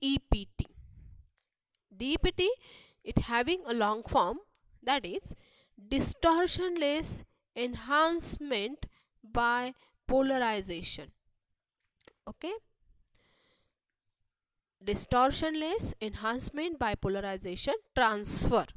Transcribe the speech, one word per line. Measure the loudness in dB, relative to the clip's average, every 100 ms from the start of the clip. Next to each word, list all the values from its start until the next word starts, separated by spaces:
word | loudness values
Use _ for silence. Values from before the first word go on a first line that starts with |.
E | 0 0
P | 0 -2 -2 -8
T. | -8 -10 -20 -20 -20 -20 -20 _ _ _ _ _ _ -8
D | -4
E | 0
P | 0
T, | 2 0 0 -8 -20 -20 _
it | -2 -2
having | 2 0 2 0 0
a |
long | 0 2 0
form, | 2 2 2 0 -10 _ _ -8
that | -2 0 -2
is | -8 -10 -16 _ _ _ -16 -4
distortionless | 0 0 2 4 6 4 2 0 0 0 0 -2 -6 -8 _ _ -6
enhancement | -6 -6 0 4 4 2 -4 -6 -2 -2 -2 -6 -14 _ _ _
by | -6 0 2 2 -2 -8 _ _ 0
polarization. | 2 4 2 2 -2 -4 -6 -6 -8 -10 -20 _ _ _ _ _ _ _ _ -20 _ -18
Okay, | -10 -8 -8 _ _ _ _ _ _ _ _ _ _ _ _ _ _ _ _ _ _ _ _ _ _
distortionless | -4 -4 0 4 4 2 -2 -2 -2 -2 -4 -4
enhancement | -8 -4 -4 -2 -4 -4 -6 -2
by | -2
polarization | -2 -2 -2 -4 -6 -8 -6 -2 -4 _
transfer. | 2 2 2 0 2 4 2 0